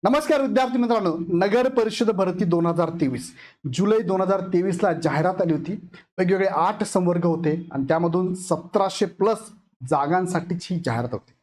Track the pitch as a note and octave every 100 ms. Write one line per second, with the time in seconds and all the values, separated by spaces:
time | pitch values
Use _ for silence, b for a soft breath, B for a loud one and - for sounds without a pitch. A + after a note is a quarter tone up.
0 | F#3+ C#4+ D4+ D4+ C4+ G#3 B3+ A#3+ A#3+ A#3
1 | F#3+ D#3+ E3+ F3 G3 A3+ B3+ B3+ A3 A3
2 | A3 F#3+ F#3 F3+ G3 E3+ E3+ E3+ E3 E3+
3 | D3 A#2+ - B B B C#3+ B2 G3+ A3
4 | F3+ F#3+ F#3 G3 F#3 F3 F#3+ F3+ G3+ E3
5 | D#3+ C#3+ E3+ F#3 F3+ D3+ D#3 G#3 - B
6 | B - F#3 F#3+ F#3+ D#3 F3 G#3 G#3 G3
7 | F3+ F3 E3+ E3 E3 D#3+ - C#3 C3+ D#3+
8 | E3+ E3+ F#3 F3+ - E3+ - G3+ F#3+ -
9 | F#3+ - G3 G#3+ - - _ _ B2+ D3
10 | C#3+ F3+ F3+ F3+ F3 F3 - F3 D#3 A#2
11 | A#2+ G2+ _ _